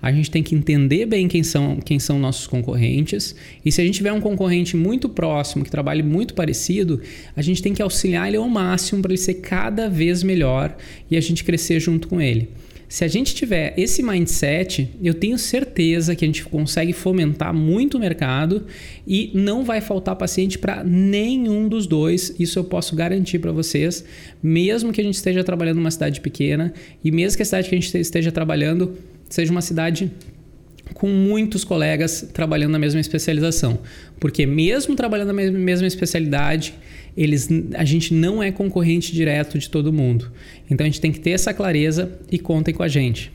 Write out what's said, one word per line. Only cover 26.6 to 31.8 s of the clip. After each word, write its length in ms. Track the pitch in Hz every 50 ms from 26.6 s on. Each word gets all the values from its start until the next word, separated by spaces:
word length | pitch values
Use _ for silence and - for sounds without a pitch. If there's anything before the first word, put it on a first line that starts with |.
| 165 175 170 - - - - -
e 100 | - 160
mesmo 260 | 156 165 170 196 202 -
que 60 | 214
a 20 |
cidade 240 | 208 - 190 185 185
que 60 | 185
a 40 | 180
gente 180 | 170 - - 175
esteja 320 | 170 165 - 170 165 165
trabalhando 680 | 165 - 160 156 156 151 147 151 160 170 180 180 180 - - - - - - -
seja 240 | - - 170 160 170
uma 80 | 175
cidade 500 | 170 - 175 165 160 165 175 160 196 185 - - - - - - - - - - - - - - - - -
com 140 | - - 196
muitos 560 | 202 190 196 196 208 214 220 214 214 190 -
colegas 680 | - 185 160